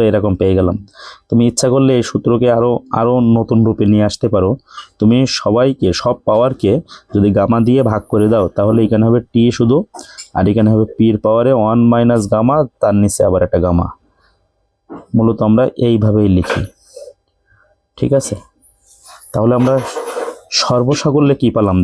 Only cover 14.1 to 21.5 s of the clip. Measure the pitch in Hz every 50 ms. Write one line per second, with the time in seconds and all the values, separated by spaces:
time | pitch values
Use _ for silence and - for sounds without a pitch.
14.1 | _ _ _ _ _ _ _ _ _ _ _ _ _ _ _ _ - - - _
15.1 | - 113 113 113 113 110 110 107 107 110 131 131 - - 123 120 117 107 104 107
16.1 | 104 107 104 98 92 90 85 - - - 98 - - _ _ _ - - - -
17.1 | - _ _ _ _ _ _ _ _ _ _ _ _ _ _ _ _ - 127 123
18.1 | 135 135 - - 110 98 - _ _ _ _ _ _ _ _ _ - _ _ -
19.1 | - - - - - - 110 117 123 120 127 127 135 131 123 - - - - -
20.1 | - - - - - - - _ - - - - 123 123 123 127 147 - - 156
21.1 | 135 151 147 139 139 - 127 113